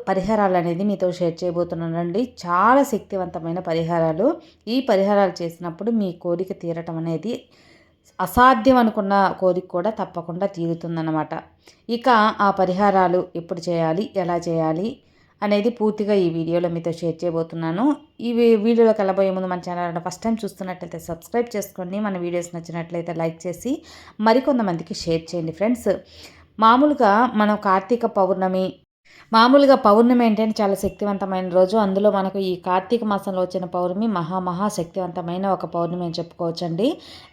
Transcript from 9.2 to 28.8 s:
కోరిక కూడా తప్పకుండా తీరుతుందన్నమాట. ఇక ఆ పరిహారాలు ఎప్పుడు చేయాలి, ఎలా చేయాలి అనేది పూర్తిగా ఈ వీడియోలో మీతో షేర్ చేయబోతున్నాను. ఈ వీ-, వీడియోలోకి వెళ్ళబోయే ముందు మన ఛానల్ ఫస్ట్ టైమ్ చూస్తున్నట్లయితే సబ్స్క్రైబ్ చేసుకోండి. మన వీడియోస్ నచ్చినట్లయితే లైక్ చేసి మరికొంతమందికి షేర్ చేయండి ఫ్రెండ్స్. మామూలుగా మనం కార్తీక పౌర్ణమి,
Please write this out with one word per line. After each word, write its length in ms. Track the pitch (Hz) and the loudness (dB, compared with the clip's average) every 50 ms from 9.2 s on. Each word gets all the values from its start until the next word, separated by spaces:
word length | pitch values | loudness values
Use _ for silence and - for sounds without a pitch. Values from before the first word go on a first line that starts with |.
| 196 180 - - | 4 2 0 2
కోరిక 260 | 190 185 175 180 180 | 0 0 2 0 -4
కూడా 240 | - - 175 175 214 | -6 -6 -4 -4 -4
తప్పకుండా 560 | 220 - 190 - - 170 165 175 165 180 196 | -4 -4 -8 -8 -8 -10 -10 -8 -6 -4 -4
తీరుతుందన్నమాట. 840 | 196 196 170 170 165 165 165 170 165 170 165 160 160 156 156 151 151 165 160 - - _ _ _ - _ _ _ - | -6 -4 -4 -4 -4 -4 -6 -6 -6 -6 -4 -4 -2 -2 -4 -4 -4 -8 -12 -12 -16 _ _ _ -20 _ _ _ -8
ఇక 200 | 233 233 233 269 240 220 214 220 214 - | -8 -2 2 4 4 6 4 4 2 2
ఆ 100 | 208 196 | 0 0
పరిహారాలు 760 | 196 196 185 180 180 185 208 202 190 190 185 175 175 180 170 - - | 2 2 0 0 2 2 2 4 4 4 4 4 2 0 0 -2 -8
ఎప్పుడు 340 | 170 170 - 190 165 165 180 | -12 -8 -8 -8 -8 -4 -4
చేయాలి, 400 | 170 165 165 160 160 180 214 - - | -2 0 0 0 0 -2 -4 -4 -4
ఎలా 200 | 196 180 170 175 | -4 -2 -2 -2
చేయాలి 600 | 170 170 175 165 160 160 160 160 165 190 226 - - _ _ _ _ _ _ _ _ 202 | -2 -2 -2 -2 0 0 0 -2 -2 -4 -6 -8 -10 _ _ _ _ _ _ _ _ -2
అనేది 280 | 208 208 202 202 240 | 0 0 2 2 0
పూర్తిగా 440 | 240 - 214 214 208 208 208 196 214 | -2 0 -2 -2 0 -2 -2 0 2
ఈ 160 | 196 180 170 | 2 2 2
వీడియోలో 380 | 160 165 165 160 170 175 175 175 | 0 -2 -2 -2 0 0 0 0
మీతో 240 | 170 170 165 175 165 | -2 -4 -4 -4 -6
షేర్ 320 | 165 175 165 160 165 180 | -4 -4 -4 -4 -2 -4
చేయబోతున్నాను. 720 | 175 165 165 165 165 165 165 165 160 165 185 240 302 285 294 - _ _ - | -2 -2 -2 -4 -4 -6 -6 -4 -4 -2 0 0 0 0 -2 -6 _ _ -10
ఈ 120 | 220 233 233 | -6 -4 0
వీ-, 240 | 233 240 233 226 | 4 6 6 6
వీడియోలోకి 440 | 208 202 233 233 226 233 226 214 214 | 6 4 2 4 6 6 4 4 4
వెళ్ళబోయే 300 | 196 196 190 190 196 190 | 0 0 2 2 2 2
ముందు 160 | 185 190 185 | 0 -2 -4
మన 120 | 185 185 180 | -4 -4 -6
ఛానల్ 440 | 175 180 175 175 175 170 170 170 165 | -6 -6 -6 -4 -4 -4 -4 -6 -6
ఫస్ట్ 180 | 180 170 - - | -8 -10 -6 -4
టైమ్ 120 | 226 226 214 - | -4 -4 -4 -6
చూస్తున్నట్లయితే 540 | 190 - - 190 185 180 180 180 170 175 165 | -10 -10 -10 -10 -10 -10 -12 -12 -12 -12 -12
సబ్స్క్రైబ్ 580 | 165 - 165 165 - - - 240 240 240 - | -10 -10 -10 -12 -10 -6 -4 -4 -4 -2 -4
చేసుకోండి. 420 | 208 196 196 - - 180 175 190 208 | -8 -8 -8 -10 -12 -10 -8 -6 -6
మన 200 | 214 208 190 180 | -4 -4 -4 -4
వీడియోస్ 360 | 175 175 170 175 170 170 - | -6 -4 -4 -4 -6 -6 -10
నచ్చినట్లయితే 580 | 170 165 - 165 170 160 165 175 170 165 175 165 | -12 -12 -10 -8 -8 -8 -6 -8 -8 -6 -6 -6
లైక్ 340 | 165 165 165 165 165 - | -4 -4 -4 -4 -6 -8
చేసి 360 | 180 170 170 - 247 285 320 - - - - - - - - | -10 -10 -8 -6 -6 -6 -6 -8 -14 -20 -20 -20 -20 -8 -2
మరికొంతమందికి 720 | 214 226 226 262 262 311 277 240 220 190 170 160 165 - - | 2 2 4 4 2 2 0 0 0 -2 -2 -4 -6 -10 -12
షేర్ 400 | - - 170 165 160 165 - - | -8 -4 -2 -2 -2 -4 -4 -6
చేయండి 180 | 175 160 160 160 | -6 -6 -6 -4
ఫ్రెండ్స్. 400 | - 196 226 247 233 - 220 180 - - - - - - - - - - _ _ - | -2 -2 -2 -2 0 0 -2 -2 -2 -4 -12 -20 -20 -20 -20 -20 -20 -20 _ _ 2
మామూలుగా 680 | 220 226 233 262 294 302 294 285 247 202 196 214 247 240 220 | 4 6 6 6 6 4 4 4 4 4 6 4 4 2 2
మనం 220 | 214 214 208 208 | 2 2 2 2
కార్తీక 500 | 202 - 202 185 196 190 - 247 233 233 | 0 0 2 2 2 2 0 -2 0 0
పౌర్ణమి, 640 | 220 - 208 190 185 190 185 190 185 185 185 190 185 - - | -2 0 0 2 2 2 0 0 0 0 -2 -2 -4 -6 -10